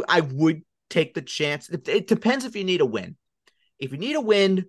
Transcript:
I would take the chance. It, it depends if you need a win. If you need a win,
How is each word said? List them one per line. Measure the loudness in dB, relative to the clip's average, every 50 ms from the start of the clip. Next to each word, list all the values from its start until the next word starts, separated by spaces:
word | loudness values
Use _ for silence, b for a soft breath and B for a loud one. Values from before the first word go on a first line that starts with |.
| 0 0
I | 2 2
would | 2 0 0 2 2 2 2 0 -6 _ _ _ _ -4
take | 0 0 0 0 -2
the | -10
chance. | -10 -8 -6 -4 -2 -2 -4 -4 -8 -8
It, | -10 -8 -4 0
it | 0 0 0
depends | -2 -4 -2 0 0 0 -2 -4
if | -6 -8
you | -6
need | -2 0 2 2
a | 2
win. | 2 0 -2 -6 -8 -14 _ _ _ _ _ _ _ _ _ _ _ _ -10
If | -10 -8
you | -8 -6
need | -4 -4 -2
a | 0
win, | 2 2 4 4 4 4 4 2 0